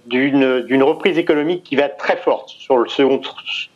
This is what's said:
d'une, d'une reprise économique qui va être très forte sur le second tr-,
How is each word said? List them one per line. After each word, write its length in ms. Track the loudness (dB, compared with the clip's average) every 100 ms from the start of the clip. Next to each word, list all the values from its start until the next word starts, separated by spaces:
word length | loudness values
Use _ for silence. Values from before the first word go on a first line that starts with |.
| -4
d'une, 540 | 0 2 2 2 0
d'une 240 | 0 2
reprise 340 | 2 2 0 0
économique 460 | 0 0 0 -4
qui 100 | -4
va 100 | -2
être 120 | -2 -2
très 220 | -4 -2
forte 320 | 0 -2 -4
sur 260 | -10 0 0
le 120 | 0
second 300 | 2 2 0
tr-, 160 | -4 -14 -10 -10 -10